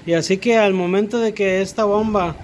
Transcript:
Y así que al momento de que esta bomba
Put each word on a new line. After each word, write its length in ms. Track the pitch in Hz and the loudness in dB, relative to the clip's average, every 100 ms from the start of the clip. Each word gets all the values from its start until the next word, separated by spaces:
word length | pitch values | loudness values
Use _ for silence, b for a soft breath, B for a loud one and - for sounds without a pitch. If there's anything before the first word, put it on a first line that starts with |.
| 170 | -2
Y 60 | |
así 240 | 165 165 190 | -2 0 0
que 200 | 240 226 | 2 4
al 160 | 208 | 4
momento 460 | 190 180 196 208 240 | 2 0 0 0 -2
de 140 | 220 | -2
que 280 | 214 196 190 | 0 0 0
esta 220 | 190 - | -2 -2
bomba 520 | 208 208 220 208 170 147 | 0 0 0 0 -2 -6